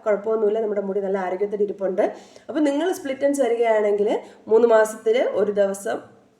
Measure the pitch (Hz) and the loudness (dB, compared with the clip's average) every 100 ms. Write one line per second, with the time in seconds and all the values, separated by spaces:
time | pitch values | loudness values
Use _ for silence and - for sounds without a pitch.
0 | 220 202 220 220 208 220 214 202 196 196 | 0 -2 0 0 0 0 -2 -4 -4 -4
1 | 196 196 180 185 202 202 202 180 190 185 | -2 -4 -4 -4 -4 0 -2 0 -4 0
2 | 320 - - - - 269 294 277 359 - | -2 -4 -20 -20 -8 -2 0 0 -2 -4
3 | 277 262 277 277 240 233 233 214 208 202 | -6 -2 0 2 0 2 2 2 2 0
4 | 208 415 - - - 226 240 220 214 - | 0 -2 -6 -20 2 4 6 6 4 0
5 | 220 240 392 - 202 202 196 196 - - | 0 2 0 0 0 0 0 -2 -6 -8
6 | - - _ | -10 -20 _